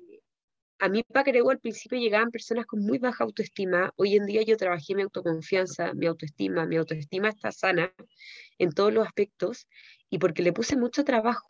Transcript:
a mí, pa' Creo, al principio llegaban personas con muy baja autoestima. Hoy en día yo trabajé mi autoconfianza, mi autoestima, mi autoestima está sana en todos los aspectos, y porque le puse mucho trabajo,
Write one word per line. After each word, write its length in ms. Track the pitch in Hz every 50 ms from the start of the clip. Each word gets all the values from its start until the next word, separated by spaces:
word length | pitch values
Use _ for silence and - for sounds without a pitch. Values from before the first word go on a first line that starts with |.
| - - - - _ _ _ _ _ _ _ _ _ _ _ -
a 100 | 196 185
mí, 140 | 196 226 233
pa' 200 | - - 269 277
Creo, 260 | 277 240 240 240 254
al 100 | 262 254
principio 380 | - 233 208 - - - 254 254
llegaban 320 | 233 220 202 214 233 240
personas 360 | 233 220 - - 226 240 220
con 140 | - 226 214
muy 180 | 202 208 262 254
baja 260 | 240 254 226 - 233
autoestima. 680 | 220 - - 214 - - - 196 185 180 175 185 - -
Hoy 200 | - 190 202 202
en 100 | 208 202
día 160 | 196 208 220 220
yo 140 | 214 220
trabajé 380 | 220 190 180 175 165 147 - 190
mi 80 | 196 196
autoconfianza, 920 | 202 - 185 175 170 160 160 160 - 196 185 185 180 185 - 170 175 -
mi 120 | 190 175
autoestima, 600 | 165 165 165 160 147 - - 196 190 180 170 160
mi 100 | 165 165
autoestima 520 | 165 160 - 165 156 147 - - 185 202 214
está 240 | 208 208 - - -
sana 420 | - - 190 185 170 170 185 - - - - _ _ - - - - - - _ _
en 140 | 180 175 151
todos 200 | - 202 214 214
los 140 | 220 214
aspectos, 640 | 170 - - 202 - _ _ 180 196 254 - - _ _ - - - - _ _ _
y 80 | - 165
porque 240 | 190 180 156 - 180
le 100 | 175 175
puse 240 | - 226 - 294
mucho 280 | 254 240 247 - 294 285
trabajo, 440 | 277 254 220 220 240 233 - - _